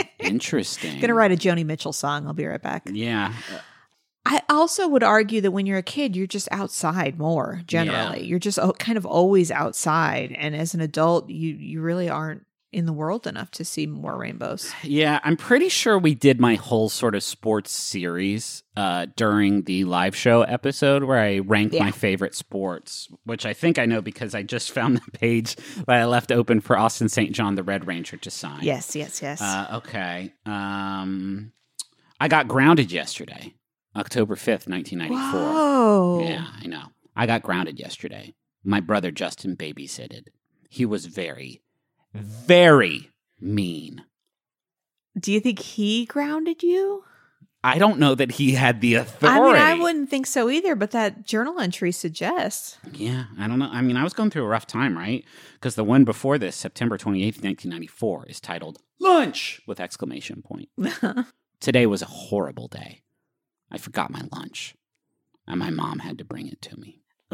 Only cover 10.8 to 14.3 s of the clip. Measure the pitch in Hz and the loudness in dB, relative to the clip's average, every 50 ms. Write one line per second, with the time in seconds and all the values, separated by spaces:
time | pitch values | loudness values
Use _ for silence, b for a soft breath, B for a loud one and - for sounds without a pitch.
10.8 | 160 151 - 156 160 170 170 165 - - - 156 160 160 156 156 151 151 156 160 | -4 -2 0 2 2 4 4 2 0 -2 -8 -6 -6 -6 -6 -8 -10 -10 -8 -6
11.8 | 160 165 170 185 175 165 139 147 156 156 151 139 _ _ _ _ _ _ - 170 | -4 -2 -2 -2 -2 -2 -4 -4 -6 -8 -10 -12 _ _ _ _ _ _ -4 -2
12.8 | 170 165 156 147 156 160 202 240 - - - - 180 - - - 165 - - 156 | -2 -2 -2 -2 -2 -4 -4 -4 -6 -8 -10 -10 -12 -12 -12 -12 -10 -8 -6 -6
13.8 | 151 151 147 147 147 - - - - - | -6 -6 -6 -8 -8 -8 -8 -8 -8 -10